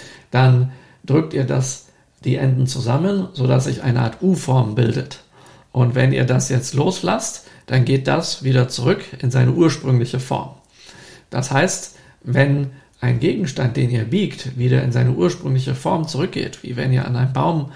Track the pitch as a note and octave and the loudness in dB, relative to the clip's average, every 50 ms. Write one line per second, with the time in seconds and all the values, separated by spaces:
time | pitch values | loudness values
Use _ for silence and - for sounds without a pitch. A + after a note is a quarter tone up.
0 | - - - - - _ - B2 C3 C3 B2+ B2 B2+ C3 - - - - - _ | -20 -20 -20 -20 -16 _ 2 4 6 6 6 4 2 0 -4 -10 -20 -20 -20 _
1 | - - C3+ D#3 D#3+ D#3 D#3 D3 C3+ B2+ C#3+ C3+ C3 - - - - _ _ _ | -4 0 0 0 0 0 -2 -2 -2 0 0 -2 -2 -2 -6 -10 -14 _ _ _
2 | _ _ _ _ - B2+ B2+ - C#3+ C3+ C3 B2+ B2+ B2+ - C3+ - A#2 B2 D3 | _ _ _ _ -2 -2 0 2 2 2 2 2 2 0 0 -2 -2 0 0 0
3 | E3+ G3 G3+ G3 F#3 F#3 - C#3+ B2+ B2+ C3+ B2+ C3 C#3 C3 - - C3+ A#2+ B2 | 0 0 0 -2 -2 -4 -4 -2 0 2 2 2 2 0 -4 -4 -2 -2 0 0
4 | A#2+ A2+ - - - F#3 F#3 D#3+ - - C3 C3 B2 G#2+ G#2+ A#2+ A#2+ A2+ A2 C3 | 0 -2 -4 -2 0 0 0 0 0 0 2 2 2 2 0 0 0 0 0 -2
5 | C3 - - - - _ _ - - - - - _ _ _ C3 A#2+ A#2+ A#2+ B2+ | -6 -8 -12 -18 -20 _ _ -20 -20 -20 -20 -20 _ _ _ 0 0 2 2 2
6 | B2+ C3+ C3+ C3 B2+ B2 B2+ B2+ B2+ - C3+ B2 - - - C3+ D3 F3+ - - | 2 2 4 2 2 2 2 0 0 0 -2 -2 -2 -2 -2 0 0 0 0 -2
7 | - F3 G3 B3 - - - - - - - - _ - - C3 A#2+ A2+ C3+ C3+ | -2 -2 -2 -2 -4 -6 -10 -12 -18 -20 -20 -20 _ -2 0 2 2 2 2 0
8 | C3 D3 C#3+ D#3+ E3 - - - - C3+ C3 C3 B2 B2 - - A#2+ C#3+ G3 - | 0 0 -2 0 -2 -4 -8 -4 -2 0 2 2 2 2 -2 -2 0 0 0 0
9 | - - - - - B2+ A#2+ C3 B2 B2+ - E3+ E3+ D#3+ D#3+ - - C#3 B2+ A#2+ | -2 -12 -12 -4 -4 0 2 4 4 4 4 4 4 2 2 0 0 0 2 2
10 | A#2 - - B2 - - - - - - - - _ _ _ _ - - - - | 2 0 -4 -6 -4 -4 -6 -6 -6 -8 -14 -20 _ _ _ _ -20 -20 -20 -20
11 | - - - - _ _ - B2 C3 - C3+ C3+ D#3 F#3 - - - - - - | -20 -20 -20 -20 _ _ -6 -6 -4 0 2 2 2 2 0 -4 -10 -14 -18 -20
12 | - - - _ _ B2+ A#2+ C3 C#3 C#3+ C#3 C#3+ C#3 C3+ - - - _ _ _ | -20 -20 -20 _ _ -2 2 2 4 4 2 0 0 -4 -8 -14 -20 _ _ _
13 | - B2 B2 A#2+ A#2+ F3 B3+ A3+ G3 C#3+ - - C#3 A#2+ A#2 C#3 B2+ A#2 B2 A2+ | 0 0 0 2 0 0 0 0 -4 -4 -4 -2 -2 -2 0 0 0 0 0 -2
14 | G#2+ A2 B2+ G3+ G3+ D3 - - - B2+ B2+ B2 B2 B2+ B2+ C3 C3 B2+ A#2 B2 | -2 0 0 0 -2 -2 -4 -8 -12 -10 -6 -2 0 2 2 2 2 0 0 2
15 | B2 B2 - D#3+ F3 F3 - - - D3 C3+ C3 B2+ C3+ C3 C3 - D#3+ F#3 E3 | 2 2 2 2 0 0 0 -2 -4 -2 0 0 0 -2 -4 -4 -2 -2 -2 -2
16 | D#3+ D#3 - C#3 D#3+ - - - - - - - - - B2 - - C3 B2+ B2+ | -2 -4 -4 -4 -4 -4 -4 -6 -8 -8 -10 -12 -12 -10 -6 -4 0 0 0 0
17 | C3+ - B2 B2 B2+ B2+ C3 C#3 C#3+ E3 E3+ D#3 C#3 C3 - | 0 0 0 0 0 0 0 0 0 0 0 0 -2 -4 -10